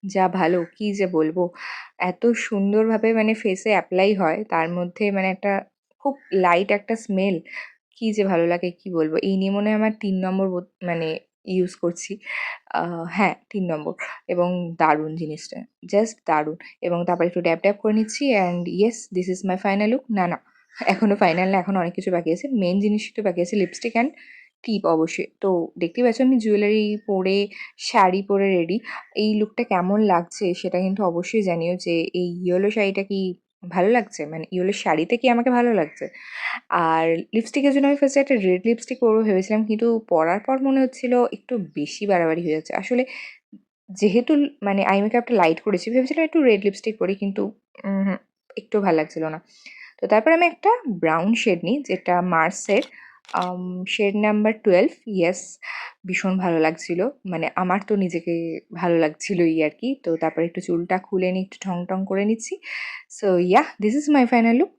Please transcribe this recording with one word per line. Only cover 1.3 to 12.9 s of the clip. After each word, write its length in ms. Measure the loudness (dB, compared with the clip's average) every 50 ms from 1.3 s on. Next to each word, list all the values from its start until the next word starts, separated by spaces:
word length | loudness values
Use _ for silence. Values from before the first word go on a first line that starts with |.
| 0 -2 -2 -2 -4 -12 -16 -14 -14 -14 -16 -20 _ -4
এত 280 | -4 -4 -4 _ 0
সুন্দরভাবে 880 | 0 2 0 -4 -4 -2 0 0 2 2 2 2 2 2 2 2 2
মানে 220 | 2 2 2 2 0
ফেসে 340 | 0 0 -2 -2 -2 0 2
অ্যাপ্লাই 460 | 2 2 2 _ 2 2 4 4 4
হয়, 300 | 2 2 0 0 -2 -4
তার 240 | -2 -2 -2 0 -2
মধ্যে 420 | -2 -4 -4 -6 -4 -4 -2 -2
মানে 200 | 0 0 -2 -2
একটা 340 | -2 -2 -2 -2 -2 -2 -4 _ _ _ _ _ _ _
খুব 180 | -4 -4 -4 -4 _ -2
লাইট 380 | 0 2 4 4 4 4 2 0
একটা 260 | -2 -2 -2 -4 -6
স্মেল, 440 | -6 -4 -4 -2 0 0 0 -2 -2 -6 -10 -16 -16 -16 -16 _ _ _ _ _
কি 160 | _ -4 -2
যে 120 | 0 0 0
ভালো 220 | 2 2 2 2
লাগে, 240 | 2 0 0 -2 -6
কি 200 | -8 _ _ -6
বলবো। 260 | -2 -2 -2 0 0
এই 200 | -2 0 0 0
নিয়ে 140 | 0 0 0
মনে 200 | -2 0 0 0
হয় 60 | 0
আমার 160 | 0 0 -2 -2 -2
তিন 260 | -4 -2 -2 -2 -2
নম্বর 220 | -2 -2 -2 -2 -2
বোত-, 380 | -2 -6 -8 _ _ _ -6
মানে 320 | -6 -4 -4 -4 -6 -6 -8 _ _ _ _ _
ইউজ 300 | -4 0 0 0 -2 -2
করছি। 440 | _ -4 -4 -4 -4 -12 -12 -12 -14 _ -10 -8 -8 -8 -8 -10 -12 _ _ -4
আহ, 300 | -4 -4 -4